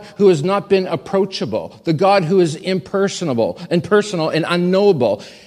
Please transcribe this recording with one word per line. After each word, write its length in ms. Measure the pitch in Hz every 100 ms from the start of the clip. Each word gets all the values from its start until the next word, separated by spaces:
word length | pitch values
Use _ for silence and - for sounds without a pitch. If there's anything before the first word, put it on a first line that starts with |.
| - -
who 120 | 202
has 140 | 160
not 260 | 175 202 196
been 200 | 190 185
approachable, 920 | 165 - 196 196 - 196 101 80 -
the 80 | -
God 320 | 160 190 202
who 160 | 160 190
is 160 | 170 156
impersonable, 1040 | 175 190 - 196 196 - 170 117 95 - 175
impersonal 600 | 170 - 208 208 175 156
and 140 | 151 165
unknowable, 760 | 175 180 185 208 156 117 104 - -